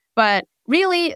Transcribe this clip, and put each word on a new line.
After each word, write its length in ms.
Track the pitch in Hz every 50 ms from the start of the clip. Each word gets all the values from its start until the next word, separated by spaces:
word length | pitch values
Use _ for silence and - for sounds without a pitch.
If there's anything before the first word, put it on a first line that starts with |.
| _ _ _
But 300 | - 220 208 202 196 - - _ _ _ -
really, 480 | 247 339 381 381 359 349 349 320 -